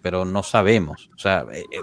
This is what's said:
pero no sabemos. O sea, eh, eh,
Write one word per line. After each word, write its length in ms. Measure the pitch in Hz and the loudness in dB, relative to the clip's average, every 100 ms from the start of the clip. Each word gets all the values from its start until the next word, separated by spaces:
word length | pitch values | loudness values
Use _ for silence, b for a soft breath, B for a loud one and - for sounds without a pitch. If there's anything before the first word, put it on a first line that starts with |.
pero 240 | 90 92 92 | -4 -4 -2
no 180 | 98 | -4
sabemos. 640 | - 113 98 113 78 - - - | 0 2 4 4 2 -8 -18 -6
O 20 | |
sea, 280 | 98 92 58 | 0 0 -2
eh, 100 | 73 - | -12 -12
eh, 60 | - | -12